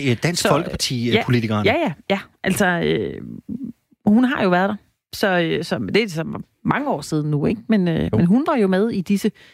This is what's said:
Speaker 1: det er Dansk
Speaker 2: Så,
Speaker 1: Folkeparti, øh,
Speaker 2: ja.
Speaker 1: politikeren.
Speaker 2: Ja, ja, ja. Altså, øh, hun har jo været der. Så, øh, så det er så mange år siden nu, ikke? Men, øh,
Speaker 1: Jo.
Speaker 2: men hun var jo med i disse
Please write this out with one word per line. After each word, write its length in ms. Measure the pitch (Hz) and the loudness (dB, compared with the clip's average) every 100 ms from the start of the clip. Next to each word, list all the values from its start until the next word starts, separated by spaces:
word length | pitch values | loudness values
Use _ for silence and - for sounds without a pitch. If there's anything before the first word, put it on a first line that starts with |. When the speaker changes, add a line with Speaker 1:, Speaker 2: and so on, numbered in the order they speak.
Speaker 1:
det 120 | 139 | 0
er 40 | 117 | 0
Dansk 260 | 151 175 | 0 0
Speaker 2:
Så, 60 | 220 | 2
Speaker 1:
Folkeparti, 580 | 143 - - - 127 117 | 2 0 -4 -4 -2 0
øh, 60 | |
Speaker 2:
ja. 100 | 117 - | 0 2
Speaker 1:
politikeren. 400 | 123 110 107 104 | 0 0 0 0
Speaker 2:
Ja, 80 | 285 294 | 0 -2
ja, 80 | 151 - | -4 -4
ja. 100 | 196 - _ | -4 -6 _
Altså, 220 | - 190 185 | -4 0 2
øh, 560 | 175 160 - 85 - 58 57 - - 269 - _ _ - | 2 0 0 -2 -8 -12 -14 -12 -10 -10 -14 _ _ 2
hun 180 | 214 | 4
har 200 | 254 285 | 4 2
jo 60 | 196 | 2
været 200 | 175 196 | 2 2
der. 60 | 208 _ _ _ | -2 _ _ _
Så, 140 | - 214 180 | -4 0 0
øh, 240 | 165 165 | 0 -2
så 160 | 165 - - | -4 -4 0
det 100 | 190 | 0
er 40 | 226 | 0
så 300 | 160 160 - - _ - | -4 -6 -8 -12 _ -4
mange 220 | - 285 | -2 -2
år 120 | 170 | -4
siden 300 | 151 156 151 | -4 -2 0
nu, 140 | 147 151 | 0 0
ikke? 160 | 226 - | -2 0
Men, 180 | 220 175 | 2 2
øh, 220 | 160 - | 0 0
Speaker 1:
Jo. 40 | 214 | 2
Speaker 2:
men 80 | 175 | 4
hun 180 | 226 330 | 4 2
var 80 | 294 | 2
jo 120 | 196 | 2
med 220 | 185 220 | 2 0
i 120 | 196 | -2
disse 300 | 170 202 214 - - | -2 0 -2 -4 -10